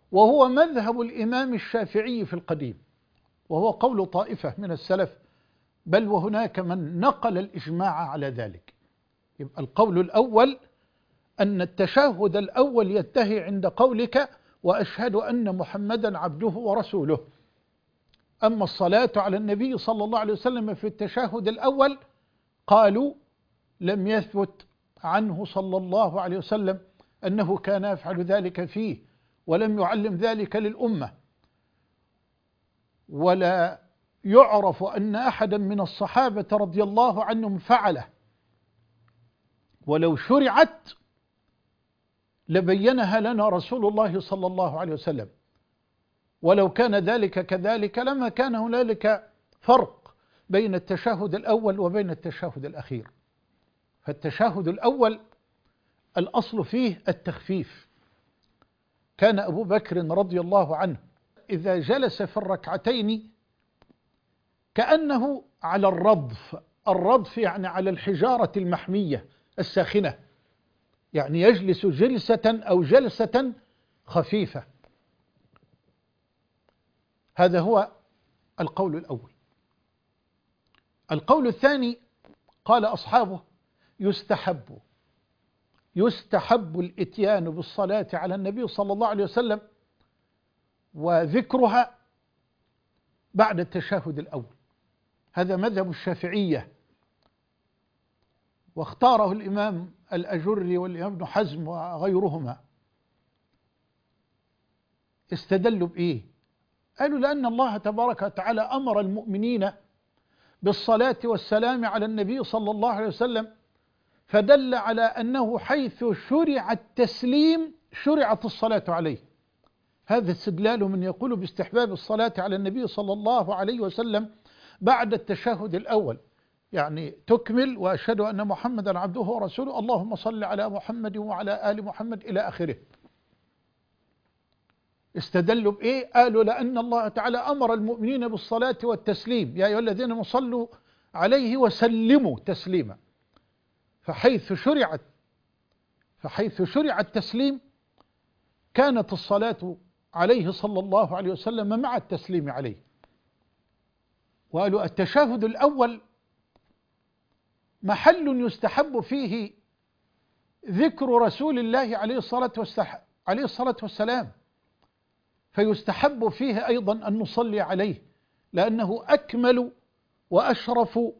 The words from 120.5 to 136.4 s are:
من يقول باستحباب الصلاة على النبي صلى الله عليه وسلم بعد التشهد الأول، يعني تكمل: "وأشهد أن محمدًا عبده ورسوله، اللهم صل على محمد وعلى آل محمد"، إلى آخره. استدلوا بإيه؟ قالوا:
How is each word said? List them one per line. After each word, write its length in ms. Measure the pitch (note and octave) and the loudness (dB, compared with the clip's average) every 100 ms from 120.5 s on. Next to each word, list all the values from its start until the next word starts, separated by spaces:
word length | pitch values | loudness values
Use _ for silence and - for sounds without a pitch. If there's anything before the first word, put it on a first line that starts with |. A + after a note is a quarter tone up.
| E3 G#3 A#3 | 0 0 2
من 180 | G3 F#3+ | 0 -2
يقول 340 | F#3 F#3 B3+ A3+ | -4 -4 -4 -4
باستحباب 560 | F3+ - - A#3 A#3 | -6 -6 -2 0 0
الصلاة 400 | F#3+ - G#3+ A3+ G#3 | -4 -4 -2 -2 -2
على 180 | F#3+ G3 | -4 -4
النبي 300 | G3 A3+ A#3 | -4 -4 -6
صلى 260 | - G3+ | -4 -4
الله 420 | G#3 G#3 B3 F3+ | -2 0 0 0
عليه 260 | F#3+ G3 B3 | -2 -4 -4
وسلم 500 | G3 F#3 A#3 G#3 A3 - _ _ - - | -4 -4 -2 -2 -4 -12 _ _ -20 -2
بعد 340 | F#3 B3 A#3 | 2 2 2
التشهد 600 | A3+ - G3 A#3+ G3 G#2+ | -4 -4 -4 -2 -4 -4
الأول، 440 | E3+ - G#3+ D#3+ A2+ _ _ _ _ _ | -6 0 0 0 -6 _ _ _ _ _
يعني 380 | F#3+ D3 D#3 D3+ | -4 -4 -4 -10
تكمل: 680 | - - A#3 A#3 A#3 C4+ A#3 | -8 2 2 2 0 0 0
"وأشهد 440 | F#3 F3+ - A3+ | -2 -2 -2 -2
أن 260 | G#3 G3+ G#3 | -2 -2 -4
محمدًا 520 | G3 A#3+ A#3+ G3 F3+ | -4 -4 -4 -4 -4
عبده 220 | F#3+ F#3+ | -4 -4
ورسوله، 580 | G3 A#3 G3 - C4+ B3+ | -4 -4 -6 -6 -8 -6
اللهم 360 | A3+ A3+ G3+ | -2 -2 -2
صل 300 | G#3+ A3 A3 | -6 -6 -6
على 240 | G3 G3+ G#3+ | -4 -4 -4
محمد 480 | G3+ - A#3 A3 G#3 | -6 -8 -8 -8 -8
وعلى 540 | G#3+ F#3 G3+ G#3 G#3+ | -8 -6 -4 -4 -2
آل 140 | G#3+ | -4
محمد"، 400 | G#3 - A3+ F#3+ | -6 -10 -10 -10
إلى 160 | - G3 | -4 -4
آخره. 360 | G3+ - E3+ B2 _ _ _ _ _ _ _ _ _ _ _ _ _ _ _ _ _ _ _ _ _ _ _ - | -4 -4 -6 -6 _ _ _ _ _ _ _ _ _ _ _ _ _ _ _ _ _ _ _ _ _ _ _ -12
استدلوا 560 | - F#3 F3 A#3 G#3 | -4 0 2 2 2
بإيه؟ 380 | G3+ A3 C4 B3 | 0 -2 -2 0
قالوا: 320 | A#3+ B3 A3 | 4 4 6